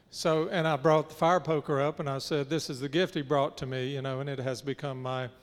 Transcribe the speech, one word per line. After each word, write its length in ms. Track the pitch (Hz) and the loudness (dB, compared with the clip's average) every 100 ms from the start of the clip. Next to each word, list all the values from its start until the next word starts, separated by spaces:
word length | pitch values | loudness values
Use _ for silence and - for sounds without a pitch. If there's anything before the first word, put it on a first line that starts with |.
| _ | _
So, 360 | - 175 156 170 | -4 2 2 2
and 180 | 202 160 | 2 2
I 100 | 147 | 4
brought 320 | 156 156 147 | 6 6 4
the 60 | - | 2
fire 240 | 165 180 | 4 4
poker 420 | 151 156 139 143 | 2 -2 0 0
up 180 | 143 156 | 0 -2
and 80 | 151 | -4
I 120 | 135 | -4
said, 280 | - 156 135 | -2 -2 0
"This 220 | 156 - | -2 -4
is 100 | 135 | -6
the 80 | 139 | -2
gift 280 | 147 185 170 | 0 0 0
he 80 | |
brought 340 | 135 147 143 - | 0 2 2 -2
to 80 | 135 | -6
me, 220 | 131 127 | -4 -4
you 160 | 139 | -4
know, 160 | 135 131 | -4 -4
and 100 | 143 | -6
it 80 | 135 | -4
has 220 | 127 120 | -4 -4
become 400 | 143 135 147 131 | -4 -6 -6 -6
my, 280 | 127 131 127 - | -6 -6 -6 -10